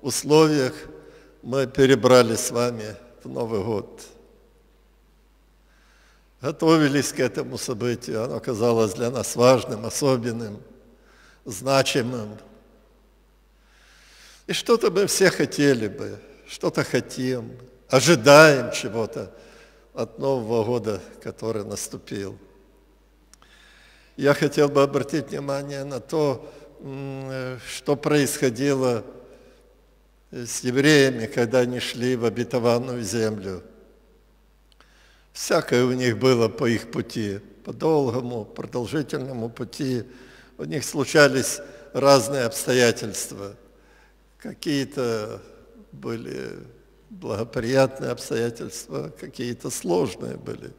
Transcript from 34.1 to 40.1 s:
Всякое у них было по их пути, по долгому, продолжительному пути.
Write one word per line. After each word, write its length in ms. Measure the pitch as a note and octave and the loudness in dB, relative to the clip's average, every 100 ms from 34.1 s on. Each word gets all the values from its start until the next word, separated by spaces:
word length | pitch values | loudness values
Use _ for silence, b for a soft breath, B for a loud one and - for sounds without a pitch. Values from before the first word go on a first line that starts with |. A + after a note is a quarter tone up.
| _ _ _ _ _ _ _ b b b b b | _ _ _ _ _ _ _ b b b b b
Всякое 500 | - - E3+ - B2 | -12 0 0 2 2
у 80 | B2 | 2
них 260 | B2+ B2+ G#2+ | 2 0 2
было 300 | C3 B2 A2+ | 4 4 2
по 180 | - B2 | 0 0
их 240 | A2+ - | 0 -2
пути, 480 | - - - G#2 G2 - - - | -8 -8 -6 -6 -6 -12 -20 -16
по 80 | |
долгому, 720 | A#2+ D3+ D#3 C3+ A#2+ B2 B2 G#2 | -4 0 2 0 -2 -6 -8 -10
продолжительному 1040 | - A2+ B2 A#2 D3+ C#3+ D3 C3 B2+ A2+ | -12 -8 -6 -4 -6 -6 -8 -8 -8 -10
пути. 540 | A#2+ B2+ - C3+ B2 G#2 | -10 -14 -8 -4 -4 -6